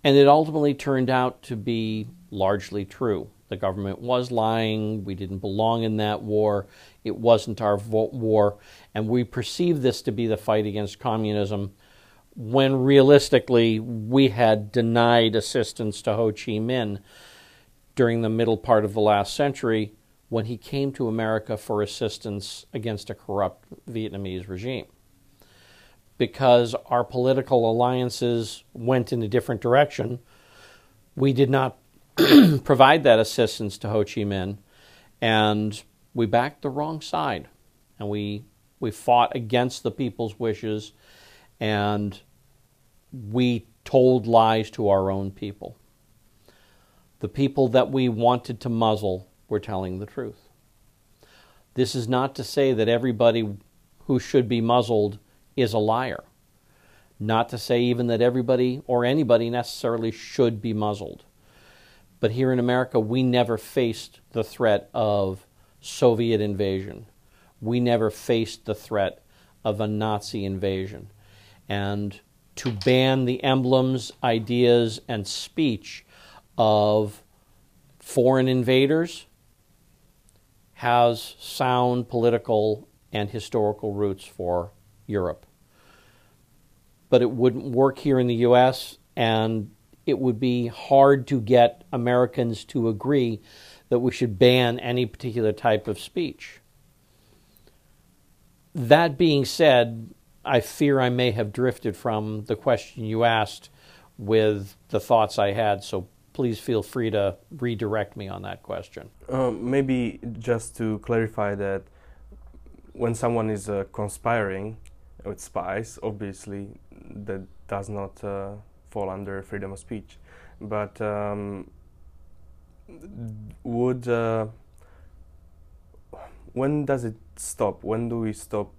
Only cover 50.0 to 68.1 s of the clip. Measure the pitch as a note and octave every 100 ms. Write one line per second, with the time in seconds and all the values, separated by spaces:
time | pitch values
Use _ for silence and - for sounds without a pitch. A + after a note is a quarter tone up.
50 | G#2 - A2+ - _ _ _ _ _ _
51 | _ _ _ _ _ _ _ - B2 C3
52 | A2+ B2+ C3+ C3+ A#2+ - C3+ A#2 A2 A#2
53 | B2+ A2 A#2 A#2 G#2+ G2+ _ _ _ _
54 | - B2+ - C#3 A2+ A#2 A2+ B2 A2+ A2
55 | G#2 G#2 _ _ _ - A#2+ A2 G#2+ A2+
56 | B2+ - - _ _ _ _ _ _ _
57 | _ _ G#2 A2+ A#2+ A#2 - A#2+ B2 A#2+
58 | A#2+ A2+ A#2+ B2+ A#2+ B2 B2+ B2+ - B2
59 | A#2+ D3 C3 A#2 A#2 A#2+ A#2+ - A#2+ A#2
60 | A2+ A2 - - B2 A2 A#2 G#2+ G#2+ G#2
61 | E2+ G1+ _ _ _ _ _ _ _ _
62 | _ _ A#2 A#2 C3 B2+ B2 B2 B2+ B2
63 | G#2+ B2 B2+ B2 A#2 A2 - C#3 A#2+ A2
64 | - - _ A#2 G#2+ - A#2 G2+ - B2
65 | A2 G2+ G2 F#2+ _ _ _ _ - -
66 | B2+ A2+ A#2 A2 G#2 G2 G2 F#2+ F#2+ -
67 | A2 _ _ _ _ _ G#2+ A#2+ B2 A#2+
68 | A2